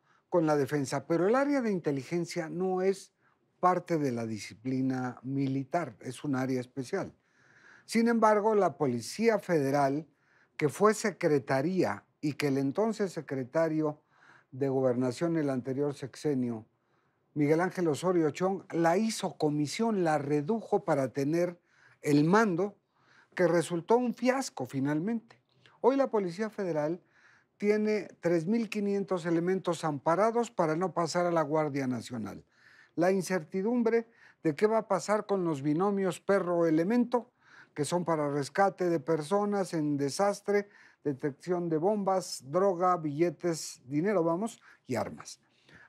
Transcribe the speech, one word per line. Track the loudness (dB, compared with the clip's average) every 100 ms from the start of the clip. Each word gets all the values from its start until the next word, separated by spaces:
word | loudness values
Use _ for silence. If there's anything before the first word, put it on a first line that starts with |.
| _ _ _
con | 2
la | 2 2
defensa, | 0 -2 -2 -4 -2
pero | 0 2
el |
área | 2 2 0
de | 0
inteligencia | -2 -2 -4 -4 -4 -4 -6 -6
no | -4 -2 0
es | 0 -2 -10 _ _ _ _ _
parte | 2 2 0 -2
de | 0
la | -2 -6
disciplina | -8 -12 -10 -4 -2 -2 -2 -4 -8
militar, | -6 -2 -2 -2 -2 -4 -4 -10
es | -12 -8
un | -4 -2
área | -2 -2
especial. | -4 -10 -6 -6 -6 -12 _ _ _ _ -20 -20 -4
Sin | 0 2
embargo, | 4 4 4 4
la | 4 2 2
Policía | -2 -2 -6 0 2 2
Federal, | 0 0 2 2 2 0 -6 _ _ _ _ -4
que | -2
fue | 2 2
secretaría | 2 -2 0 2 2 2 0 0 0 0 -4 -12 _
y | -6
que | -2 -2
el | 0
entonces | 0 0 -2 -2 -4
secretario | -6 -8 -8 -2 0 0 0 -2 -4 _ _ -20 -20 _
de | -4 -2
Gobernación | 2 2 0 -2 -2 -2 0
en |
el | -2
anterior | -2 -4 -4 -4
sexenio, | -6 -12 -6 -2 -2 -2 -6 -12 _ _ _ _ _ _
Miguel | 0 2 4
Ángel | 2 0 0
Osorio | 0 0 2 2
Chong, | 0 -2 -2 -4
la | 0 2 2
hizo | 0 -2 -6 -2
comisión, | 0 0 -2 0 0 2
la | 2 0
redujo | 0 0 0 -4 0 -2
para | 2 0 0
tener | -2 0 0 0 -4 _ _ _ _
el | 2 4
mando, | 6 6 4 0 -4 -8 _ _ _ _ _
que | 0 2
resultó | 2 0 -4 2 2
un | 2
fiasco | 0 0 0 -4 -8 -6
finalmente. | -2 -2 0 -2 -4 -8 _ _ _ -20 _
Hoy | 2 2
la | 2
Policía | 0 -2 -4 -6
Federal | -4 -4 -2 -2 -4 _ _ _ _ _ _
tiene | 0 2 0 -2 -4 -4
tres | 0 0 2
mil | -2 -2
quinientos | -4 -2 -2 -2 -4 0
elementos | 0 0 0 -2 -2
amparados | -4 -2 0 2 2 2 -2
para | 0 0 0
no | -2
pasar | -2 -2 0 2
a |
la | 2
Guardia | 2 0 0 -2 -2
Nacional. | -4 -6 -8 -8 -12 -18 _ _ -20 _ 0
La | 2
incertidumbre | 2 0 -4 -2 -4 0 0 2 0 -2 _ -20 _
de | -2 2
qué | 2
va | 2
a | 0
pasar | -2 0 -2 0
con | -2
los | 0 -2
binomios | 0 0 0 0 -2 -2
perro-elemento, | 0 0 2 2 4 4 4 2 2 -2 -4 _ _ -20 -12
que | -6
son | -2 -2
para | 0 0 0
rescate | -2 -2 2 2 2 0
de | 0
personas | 0 -2 0 0 0 -2 -2
en | -2 0 0
desastre, | -2 0 0 0 0 0 -2 -10 -20 _
detección | -6 -4 -6 -6 -4 -4 0
de | 0
bombas, | 0 0 0 -2 -2 -10 -4
droga, | 0 2 2 2 0
billetes, | -2 0 0 0 -4 -4 -8 -16 -6
dinero, | -2 0 2
vamos, | 0 0 -4 -8 -20 -18 -6
y | -6
armas. | -6 -10 -16 -20 _ _ _ -20